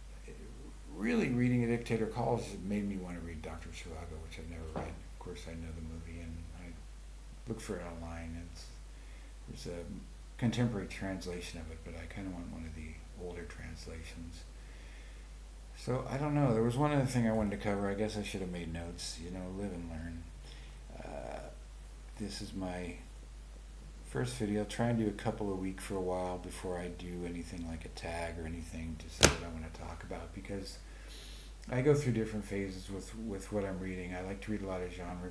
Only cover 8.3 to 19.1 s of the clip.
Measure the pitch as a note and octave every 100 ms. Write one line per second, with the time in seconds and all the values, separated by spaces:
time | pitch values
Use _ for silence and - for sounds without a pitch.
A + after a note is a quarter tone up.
8.3 | E2 E2+ - - - - - - - -
9.3 | - - - - E2+ E2 F#2+ - - -
10.3 | - A#2+ A#2 A#2 G2 F2+ - F#2+ F#2+ F2+
11.3 | F2 F2 E2+ D#2+ D#2+ E2+ E2 D#2+ G2+ F#2+
12.3 | F2 E2 E2 E2 D#2+ D#2 D#2 - - F2+
13.3 | F2 E2+ - E2 E2 E2 E2 D#2+ E2+ E2+
14.3 | - - - - - - - - - -
15.3 | - - - - - - B2+ B2 C3+ D3
16.3 | D3 C#3 A2 A#2 A#2+ D3+ D3 C3+ B2+ A2+
17.3 | A2 G#2 G2 G#2+ G2+ G2+ G2 G#2+ G#2 G2+
18.3 | G2 F#2 F2 E2 E2+ E2+ E2+ -